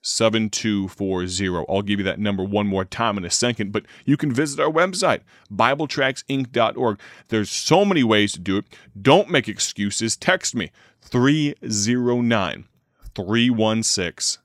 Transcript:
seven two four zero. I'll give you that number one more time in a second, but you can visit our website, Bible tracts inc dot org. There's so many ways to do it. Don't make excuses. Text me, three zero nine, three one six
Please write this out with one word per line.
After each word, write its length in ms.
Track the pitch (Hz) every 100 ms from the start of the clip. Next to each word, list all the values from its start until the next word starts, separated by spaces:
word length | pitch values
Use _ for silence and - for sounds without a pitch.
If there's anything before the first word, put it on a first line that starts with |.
seven 480 | - - 113 110 110
two 400 | - 110 101 95
four 380 | - 98 92 90
zero. 400 | 90 95 87 -
I'll 140 | 95
give 160 | 98 101
you 60 | 95
that 120 | 85
number 240 | 104 98
one 240 | 95 104 101
more 200 | 95 95
time 320 | - 120 101
in 60 | 87
a 40 |
second, 400 | - 120 117 101
but 140 | 107 - - -
you 100 | 143
can 160 | 151
visit 280 | 120 151 139
our 120 | 147
website, 480 | 156 185 185 180 113 _ _ _
Bible 360 | 101 117 143 151
tracts 380 | - 135 131 -
inc 200 | 135 127
dot 280 | 117 113 -
org. 200 | 123 101 - - _
There's 220 | 110 101
so 340 | - - 165
many 180 | 202 175
ways 300 | 120 107 104
to 80 | -
do 160 | 90 98
it. 80 | - - - -
Don't 300 | 104 160 202
make 200 | 156 113
excuses. 680 | 98 - - 101 - 113 -
Text 380 | - 185 -
me, 160 | - 85 _ _ _
three 540 | - 127 131 156 147 - -
zero 540 | 104 101 123 123 123
nine, 420 | 120 113 90 - - _ _ _ -
three 360 | - 92 117 120
one 320 | 117 110 110
six 560 | 110 - 87 - - -